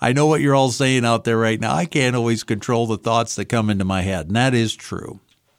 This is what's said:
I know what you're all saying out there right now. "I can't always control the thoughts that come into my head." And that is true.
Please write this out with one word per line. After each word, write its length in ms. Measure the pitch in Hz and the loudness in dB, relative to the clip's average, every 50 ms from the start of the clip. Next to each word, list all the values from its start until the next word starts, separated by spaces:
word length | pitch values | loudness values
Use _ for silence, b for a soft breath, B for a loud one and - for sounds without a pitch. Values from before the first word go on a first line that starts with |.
I 120 | - 120 123 | -2 0 2
know 120 | 143 151 | 2 2
what 160 | 156 156 147 | 2 2 2
you're 140 | 143 143 139 | 2 2 4
all 160 | 139 135 131 | 4 2 2
saying 340 | 117 - 139 131 131 127 117 | 0 0 0 2 2 2 2
out 200 | 117 117 110 - | 2 0 2 2
there 120 | 117 113 | 0 0
right 240 | 113 113 110 113 110 | 2 2 0 0 -2
now. 140 | 117 113 135 | -2 -2 -2
"I 100 | 156 175 | -2 -2
can't 300 | 160 - 151 131 123 123 | -2 0 0 0 0 0
always 280 | 123 117 117 113 107 - | 0 0 0 0 -2 -2
control 440 | - 113 104 - - 123 117 117 | -4 -4 -4 -2 -2 0 0 0
the 100 | 110 110 | 0 -2
thoughts 380 | 98 - 117 113 117 117 - - | -2 -2 0 0 0 0 -2 -4
that 100 | - 101 | -8 -4
come 240 | - 120 117 107 107 | -2 0 0 0 0
into 160 | 104 98 95 | 0 0 0
my 160 | 92 95 92 | -2 -2 -2
head." 260 | 87 95 95 87 78 | -2 -2 -4 -4 -4
And 80 | 80 101 | -2 0
that 200 | 117 127 131 127 | 2 2 2 2
is 200 | 117 113 110 - | 2 0 0 -4
true. 440 | - - - - 87 - - - - _ _ _ _ _ _ _ | -8 -10 -12 -12 -10 -10 -12 -16 -18 _ _ _ _ _ _ _